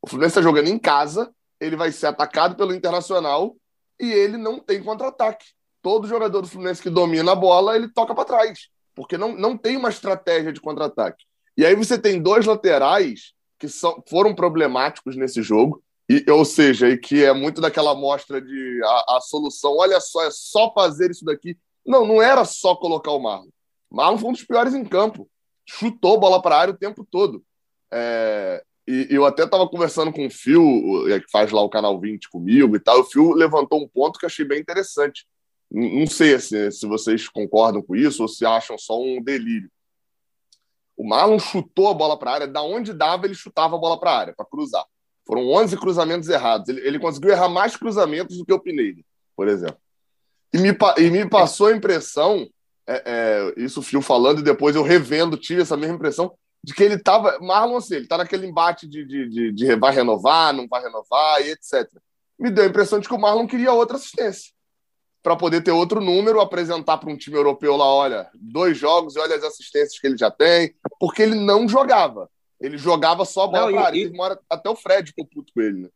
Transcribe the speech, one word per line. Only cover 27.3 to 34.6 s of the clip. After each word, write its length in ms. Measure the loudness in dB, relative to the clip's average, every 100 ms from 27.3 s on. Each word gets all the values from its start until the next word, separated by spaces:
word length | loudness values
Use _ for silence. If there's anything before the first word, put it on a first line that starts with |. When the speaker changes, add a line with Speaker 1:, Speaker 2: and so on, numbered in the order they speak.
| -4 _ _ _ _ _
Speaker 1:
É, 680 | -8 -4 -2 -2 -2 -6 -8 _ _ -6
e, 220 | -4 0
e 40 | 2
eu 100 | 2
até 200 | 2 0
tava 220 | 2 0
conversando 420 | 0 -4 -2 -4
com 160 | -4 -8
o 40 |
Fio, 320 | -6 2 6
o, 480 | 6 4 0 -2 0
é, 100 | -2
que 100 | 0
faz 220 | 0 2
lá 80 | 2
o 80 | 0
Canal 320 | 0 -2 -2
vinte 300 | -6 -10 -14
comigo 440 | -10 2 4 4
e 60 | 2
tal. 200 | 4 4
O 40 |
Fio 280 | 4 2 4
levantou 460 | 4 2 2 0 -2
um 100 | -2
ponto 300 | -2 -2 -4
que 60 |
eu 40 | -10
achei 180 | -8 -4
bem 140 | -4